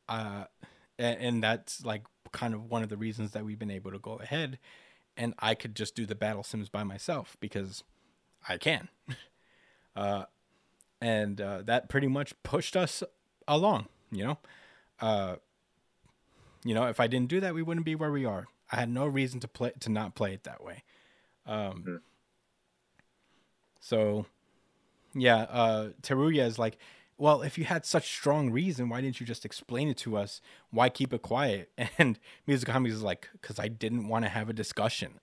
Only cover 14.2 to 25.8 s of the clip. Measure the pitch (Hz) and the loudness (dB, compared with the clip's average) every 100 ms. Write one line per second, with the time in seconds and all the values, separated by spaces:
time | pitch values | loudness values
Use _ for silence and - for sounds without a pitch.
14.2 | 110 151 - - - - _ - 113 104 | -2 -4 -10 -20 -20 -20 _ -4 2 2
15.2 | 95 90 _ _ _ _ _ _ _ _ | 0 -6 _ _ _ _ _ _ _ _
16.2 | _ _ - _ 123 110 123 110 117 127 | _ _ -20 _ -2 2 2 4 4 4
17.2 | 123 180 190 165 165 170 160 156 156 143 | 2 2 0 -2 -2 0 0 0 0 0
18.2 | 123 95 - _ - 117 120 123 147 135 | 0 -2 -6 _ -6 -2 0 0 0 2
19.2 | 131 127 117 - 120 - 117 107 104 - | 0 -2 -10 -4 -4 -2 -2 0 -2 -2
20.2 | 98 95 67 - - - _ _ _ _ | -2 -2 -10 -14 -14 -16 _ _ _ _
21.2 | _ _ - 107 98 92 90 87 _ _ | _ _ -6 -4 -2 -6 -8 -10 _ _
22.2 | _ _ _ _ _ _ _ _ _ _ | _ _ _ _ _ _ _ _ _ _
23.2 | _ _ _ _ _ _ - 113 107 107 | _ _ _ _ _ _ 0 2 4 2
24.2 | 101 _ _ _ _ _ _ _ _ 135 | -4 _ _ _ _ _ _ _ _ 4
25.2 | 123 113 110 120 113 110 | 8 8 4 4 4 4